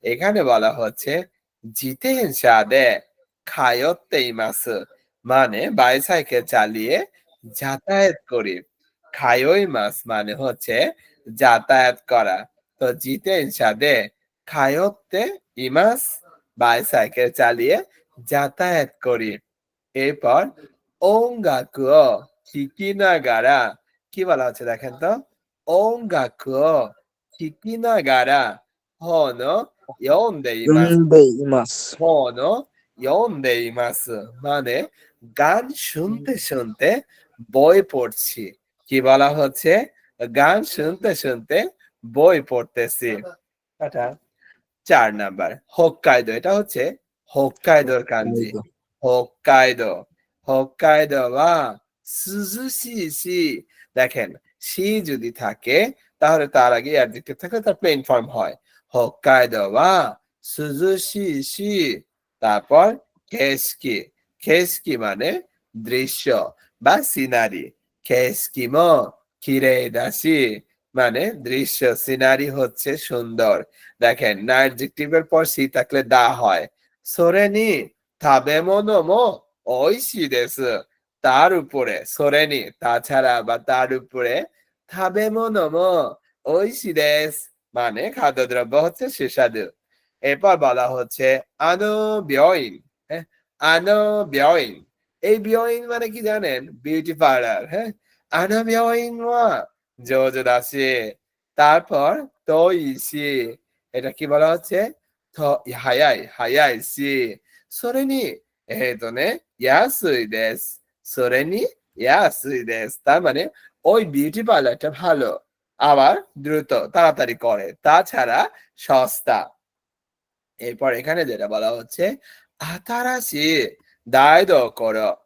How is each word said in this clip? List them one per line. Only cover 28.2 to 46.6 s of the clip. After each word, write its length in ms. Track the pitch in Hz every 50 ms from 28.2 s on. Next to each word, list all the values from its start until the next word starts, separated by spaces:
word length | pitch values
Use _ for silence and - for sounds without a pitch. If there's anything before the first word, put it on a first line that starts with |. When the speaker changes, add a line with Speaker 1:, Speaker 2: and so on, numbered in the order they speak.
| 123 127 139 143 127 110 98 - _ _ _ _ _ _ _ _
Speaker 1:
হনো 540 | 165 170 170 165 151 135 123 120 123 139 170 214 240 _ _ _ _ - - _
ইয়ন্দে 540 | 120 131 147 180 226 233 196 151 135 123 117
ইমাসু। 340 | 113 113 139 156 156 165 170
Speaker 2:
ইয়ন্দে 320 | 170 170 165 156 156 156 147 131 117 123
ইমাসু। 580 | 139 139 135 127 117 113 - - - - -
Speaker 1:
হনো 560 | - 160 165 160 147 131 123 123 120 135 165 208 247 285 _ _ _ _ _ _ _
ইয়ন্দে 540 | 123 131 147 190 226 233 180 143 131 127 120 117 120
ইমাসু। 540 | 117 113 123 120 120 113 - - 123 117 107 101 113 117 123
মানে 340 | 135 143 143 147 135 123 120 143 185 - _ _ _ _ _ _ _ 117 110 -
গান 260 | 139 151 180 220 247 262 294 - -
শুনতে 500 | - - 156 165 196 220 226 143 - 262 -
শুনতে 520 | - - 151 131 120 113 107 _ 131 156 214 277 - _ _ _ _ _ _ _ 120 _
বই 260 | - 131 139 160 175 196 190 196
পড়ছি। 540 | - 135 123 113 110 - - - - - 110 95 - _ _ _ _ _ _ _
কি 80 | 131 131
বলা 280 | 127 131 131 135 139 139
হচ্ছে? 440 | 147 156 147 135 135 - - 160 170 214 262 - _ _ _ _ _ _
গান 400 | 120 120 117 139 139 156 180 214 165
শুনতে 480 | 156 - - 147 156 175 196 - 220 170
শুনতে 420 | - - 139 127 117 110 _ 147 180 220 370 _ _ _ _ _ _ -
বই 340 | 117 113 139 151 180 185 156
পড়তেছি। 720 | 135 - 131 120 117 _ _ 120 117 117 - - 123 117 110 101 104 - - _ _ _ _ _ _ _ _ _
এটা 260 | 156 143 - 131 120 123 139 _ _ _ _ _ _ _ _ _ _ _ _ _ _ -
চার 220 | 180 139 117 110 107
নাম্বার 340 | 104 101 98 95 95 92 82 113 - _ _
হোক্কাইদো, 600 | _ - 170 165 165 _ - 160 131 123 117 110 110
এটা 180 | 117 - 175 196
হচ্ছে 300 | 208